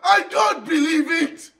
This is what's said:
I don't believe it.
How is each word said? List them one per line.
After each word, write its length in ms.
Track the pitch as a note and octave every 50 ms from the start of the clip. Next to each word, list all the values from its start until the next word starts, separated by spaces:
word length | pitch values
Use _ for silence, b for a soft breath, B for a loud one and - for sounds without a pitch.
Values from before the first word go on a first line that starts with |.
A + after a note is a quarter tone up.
| -
I 200 | F#4 G3 G4 E4+ -
don't 360 | - - G#4+ G#4 - - A3
believe 460 | - E4 D4+ C#4+ D#4 E4 D#4 D4+ -
it. 400 | E4 E4 D#4+ C4 - - - - _